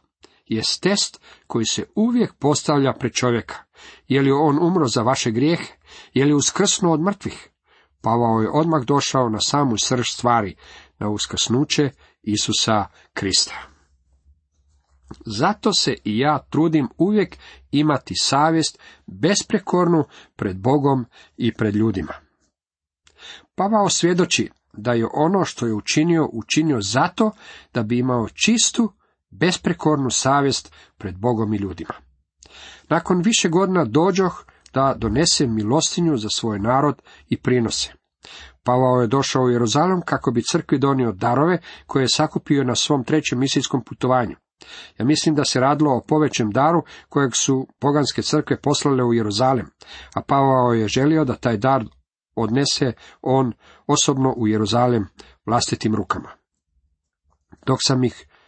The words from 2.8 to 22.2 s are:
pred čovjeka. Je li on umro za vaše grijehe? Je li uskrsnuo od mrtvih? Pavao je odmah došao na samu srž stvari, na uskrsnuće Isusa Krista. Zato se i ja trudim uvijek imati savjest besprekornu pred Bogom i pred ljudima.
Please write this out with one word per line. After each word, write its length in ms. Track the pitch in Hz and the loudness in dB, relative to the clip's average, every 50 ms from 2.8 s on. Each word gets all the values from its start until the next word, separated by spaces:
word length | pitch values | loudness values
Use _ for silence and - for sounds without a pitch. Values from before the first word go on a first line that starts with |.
| 135 131 123 - | 2 0 -2 -2
pred 120 | 135 113 - | -6 -6 -4
čovjeka. 420 | - 127 123 120 110 - - - - - _ _ - - - - - _ | -2 0 0 0 -2 -4 -6 -14 -18 -18 _ _ -20 -20 -20 -20 -20 _
Je 140 | - 127 135 | -2 0 2
li 100 | 135 135 | 2 2
on 280 | 139 143 160 151 139 156 | 2 2 2 2 2 2
umro 260 | 175 165 185 175 147 | 2 2 2 2 0
za 140 | 117 - 127 | 0 0 0
vaše 300 | 107 123 135 - - 123 | 0 0 0 0 -2 -2
grijehe? 420 | 107 117 139 160 170 - - - - _ _ - - - - - - | 0 0 2 0 0 -2 -4 -14 -18 _ _ -20 -20 -20 -18 -4 0
Je 120 | - 139 | 2 2
li 80 | 147 147 | 4 2
uskrsnuo 600 | 143 131 - - - 202 - - - 185 170 160 | 2 0 -2 -2 0 0 0 0 0 0 0 0
od 80 | 147 | 0
mrtvih? 480 | 165 202 196 - - - - - - - _ _ _ _ _ _ _ _ _ _ | 0 -2 -4 -6 -10 -12 -12 -12 -20 -20 _ _ _ _ _ _ _ _ _ _
Pavao 400 | - 110 117 117 120 113 113 113 | -2 -2 0 2 2 2 2 2
je 80 | 110 - | 0 0
odmah 340 | - 151 156 170 160 147 117 | 0 0 0 2 0 -2 0
došao 460 | 127 143 143 - - - 135 127 117 | 0 0 0 0 0 0 0 0 0
na 100 | 107 101 | -2 -4
samu 360 | - - - 147 143 127 110 | -4 -2 0 0 0 0 0
srž 320 | 101 - - 131 123 113 - | -2 -2 -2 -2 -2 -2 -4
stvari, 460 | - - - 120 117 113 104 92 - _ - - - - - _ _ - | -6 -2 0 2 2 2 0 -2 -8 _ -20 -20 -20 -20 -20 _ _ -8
na 100 | 104 104 | -6 -6
uskrsnuće 800 | 104 101 - - 110 - - - 110 131 151 - - - 147 131 - _ _ _ _ _ | -4 -6 -6 -6 -4 -4 -2 0 0 0 0 0 0 0 0 -2 -4 _ _ _ _ _
Isusa 640 | - 107 104 101 - - 107 - - 120 110 104 98 - _ _ _ _ - | -6 -4 -2 -2 -2 -2 -2 -2 0 0 0 0 -2 -4 _ _ _ _ -10
Krista. 420 | - 101 95 - - - - - - - - _ _ _ _ _ _ _ _ _ _ _ _ _ _ _ _ _ _ _ _ _ _ _ _ _ _ _ - - - - | -6 -4 -2 0 0 -2 -2 -8 -16 -18 -20 _ _ _ _ _ _ _ _ _ _ _ _ _ _ _ _ _ _ _ _ _ _ _ _ _ _ _ -20 -20 -18 -14
Zato 480 | 113 101 107 151 190 214 - - 220 185 | -10 -4 0 0 0 0 0 -2 0 0
se 220 | - - 143 113 - - | 2 0 0 -2 -4 -4
i 160 | 107 104 113 | -4 -2 0
ja 200 | 135 151 151 131 - - | 2 2 0 0 -4 -4
trudim 400 | - 143 160 170 156 156 131 113 - | 0 0 2 4 4 2 0 0 0
uvijek 400 | - 165 202 208 208 180 - - - - - - - - - | 0 0 2 4 2 0 0 -4 -20 -20 -20 -20 -20 -14 -4
imati 420 | - 143 151 151 143 - - - - | 0 0 2 2 0 0 -2 -6 -6
savjest 640 | - - - 135 139 151 160 165 160 151 - - _ - - - _ _ | -4 -2 0 2 2 2 2 2 0 0 -2 -6 _ -20 -20 -20 _ _
besprekornu 1000 | - 92 95 123 175 202 - - - 233 202 - - - 180 180 170 170 156 139 - - - - _ _ | -18 -8 -2 0 2 2 0 -2 -2 -4 -4 -2 0 0 2 2 4 4 2 2 -2 -6 -20 -20 _ _
pred 220 | - - 98 92 | -6 -6 -6 -6
Bogom 480 | 95 95 127 139 147 135 143 135 127 117 - _ - - _ _ | -2 0 2 2 2 2 2 0 0 -2 -6 _ -20 -20 _ _
i 160 | - 127 113 - | -2 -2 -2 -2
pred 220 | - 110 107 104 | 0 -2 0 2
ljudima. 380 | 107 110 113 101 95 80 - - - | 2 0 0 0 -2 -6 -8 -12 -16